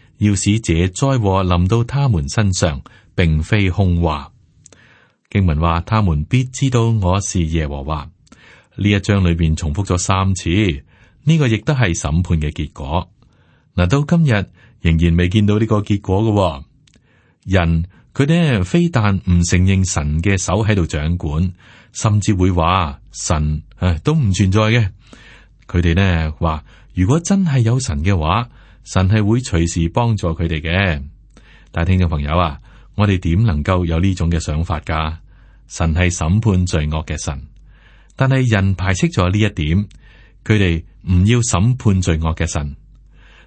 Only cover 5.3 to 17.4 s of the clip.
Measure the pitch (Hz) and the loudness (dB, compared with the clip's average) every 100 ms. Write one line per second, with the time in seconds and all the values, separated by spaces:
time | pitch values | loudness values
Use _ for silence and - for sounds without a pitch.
5.3 | 101 92 76 82 82 - 110 98 76 76 | 0 0 2 0 0 0 0 2 0 0
6.3 | 123 131 - 139 123 117 113 90 95 - | -2 -2 -2 -2 0 0 0 0 0 -2
7.3 | 92 80 80 73 71 69 76 76 - _ | -2 0 -2 -2 -6 -6 -8 -10 -18 _
8.3 | - - - _ - 101 101 92 101 90 | -20 -20 -20 _ -4 0 0 2 2 2
9.3 | 82 82 78 80 73 98 90 - 95 95 | 2 2 0 -2 -4 -2 -2 0 0 0
10.3 | 92 - 92 101 71 - _ - _ - | -2 0 0 0 -2 -10 _ -20 _ 0
11.3 | 165 131 110 - 139 107 82 76 80 90 | 2 2 0 0 0 0 -2 -2 -2 0
12.3 | 82 76 - 73 - 71 85 - _ _ | -2 -2 -6 -8 -8 -6 -6 -6 _ _
13.3 | _ _ _ _ - 87 139 147 175 151 | _ _ _ _ -2 0 0 0 2 2
14.3 | 104 90 - - _ 85 80 85 85 90 | 0 -2 -12 -20 _ 0 2 2 2 2
15.3 | 107 104 104 110 104 101 101 - 95 110 | 2 2 2 0 -2 0 -4 -2 -2 0
16.3 | 104 90 71 - _ _ _ _ _ _ | 0 0 -4 -12 _ _ _ _ _ _
17.3 | _ | _